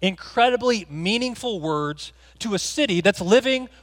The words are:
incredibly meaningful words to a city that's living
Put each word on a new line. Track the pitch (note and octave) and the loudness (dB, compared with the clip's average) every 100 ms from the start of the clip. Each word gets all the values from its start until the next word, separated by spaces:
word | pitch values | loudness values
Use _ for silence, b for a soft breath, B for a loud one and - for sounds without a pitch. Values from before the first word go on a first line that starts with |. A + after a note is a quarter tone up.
incredibly | F#3 F#3 - - B3 B3 B3 A3+ D3+ | -2 -2 -4 2 4 4 0 0 -4
meaningful | D3+ F3+ A#3 B3+ A#3 B3 F#3+ | -6 -2 0 -2 -4 -6 -4
words | D#3 D3+ D3 D3+ - - b b | -2 -2 -2 -6 -14 -18 b b
to | A3+ | -4
a | F#3+ | -4
city | - - D4 F3 | -2 0 0 2
that's | F#3 - | 2 2
living | F3+ B3 C4 C4 B3+ b | 4 4 4 0 -4 b